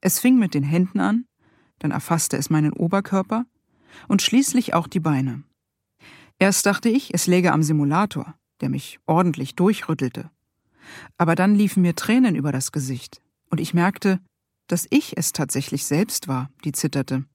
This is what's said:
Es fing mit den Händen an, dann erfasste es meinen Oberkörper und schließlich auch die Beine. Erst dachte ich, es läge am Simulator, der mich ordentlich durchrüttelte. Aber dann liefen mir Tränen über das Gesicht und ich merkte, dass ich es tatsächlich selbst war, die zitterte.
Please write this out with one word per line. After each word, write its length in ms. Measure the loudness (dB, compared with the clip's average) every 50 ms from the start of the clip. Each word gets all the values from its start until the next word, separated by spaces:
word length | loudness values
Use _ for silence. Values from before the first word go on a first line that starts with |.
Es 200 | 0 0 -2 2
fing 180 | 4 4 6 6
mit 160 | 4 2 0
den 100 | 0 0
Händen 360 | 2 2 2 2 2 0 0
an, 240 | 0 2 0 0 -2 _ _ _ _ _ _ _ _ _ _ _
dann 120 | -4 -4
erfasste 460 | -4 -4 -2 0 0 0 0 -2 -4
es 140 | -4 -2 0
meinen 220 | 2 2 2 0 0
Oberkörper 760 | -2 -2 -2 0 -2 -2 0 -2 -2 -2 -2 -4 -6 -6 _ _ _ _ _ _ _ _ _ -20 -20 -6
und 160 | -2 0 0 0
schließlich 520 | 2 2 2 2 2 0 -2 -2 0 -2
auch 120 | -2 -2
die 140 | -2 -4 -2
Beine. 420 | 0 0 0 0 0 -2 -4 -8 -12 _ _ _ _ _ _ _ _ _ _ _ _ -20 -20 -20 -20 _ _ _
Erst 280 | 2 2 2 2 0
dachte 220 | 0 0 2 0 2
ich, 260 | 2 2 0 -2 -4
es 120 | -4 0
läge 260 | 2 2 4 4 2 2
am 100 | 2 2
Simulator, 720 | 2 2 2 2 2 2 2 0 0 -2 -8 -10 -10 -14 _ _ _ _ _
der 80 | -6 -4
mich 300 | -4 -4 -8 -10 -20 -16 _
ordentlich 480 | 0 2 2 4 2 0 -2 -6 -10 -2
durchrüttelte. 760 | 2 2 2 2 0 -2 -6 -4 -2 -2 -6 -6 -8 -14 -14 _ _ _ _ _ _ _ _ _ _ _ -20 -20 -20 -20 -20 _
Aber 200 | _ 2 2 2
dann 180 | 2 4 4 4
liefen 280 | 4 4 2 4 2 2
mir 120 | 2 2
Tränen 400 | 0 0 2 4 4 4 4 2
über 180 | 0 -2 -2 -2
das 200 | -2 -4 -4 -4
Gesicht 500 | -6 -4 -4 -6 -8 -10 -16 -20 -20 _ _ _ _ _ _
und 120 | -4 -4
ich 140 | -4 -2 0
merkte, 440 | 0 0 0 -2 0 -2 0 0 0 -4 _ _ _ _ _ _ _ _
dass 200 | _ -4 -4 -4 0
ich 260 | 0 0 0 0 -6
es 160 | -6 -6 -4 -4
tatsächlich 520 | -4 -4 -4 -4 -6 -6 -4 -6 -6 -4
selbst 420 | -2 0 0 0 -2 -4 -8 -6
war, 240 | -4 -6 -6 -6 -8 _ _ -8
die 80 | -8 -6
zitterte. 520 | -4 -4 -2 -2 -4 -4 -4 -4 -6 -6 _ _